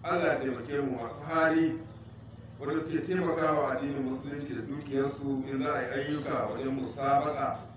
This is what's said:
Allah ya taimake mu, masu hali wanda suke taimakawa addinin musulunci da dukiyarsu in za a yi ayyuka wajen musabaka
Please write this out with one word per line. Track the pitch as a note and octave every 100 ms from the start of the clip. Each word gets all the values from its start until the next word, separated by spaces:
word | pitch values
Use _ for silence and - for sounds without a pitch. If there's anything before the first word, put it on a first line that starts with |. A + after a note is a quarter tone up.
Allah | E3 F3 D3
ya | A#2+
taimake | C3+ A#2 A#2 C#3+
mu, | C3+ B2
masu | A2+ - C#3+
hali | D#3+ D#3+ D#3+ D#4+ - - - - - - - - -
wanda | C#3+ D#3+
suke | - D#3
taimakawa | - F#3 E3+ D#3+ D#3 D3+ C3
addinin | C3 C#3 C#3
musulunci | C3 C3 C#3+ C#3+ - A#2
da |
dukiyarsu | A2+ C#3 C#3 C3+ C3+ - C#3 C3+ C3
in | C3+
za | D3
a | D3
yi | B2
ayyuka | C3+ D3 D3+ - B2 A#2
wajen | A2+ C3+
musabaka | C3+ B2+ C#3 C#3 C#3+ D3+ C3+ C3 - -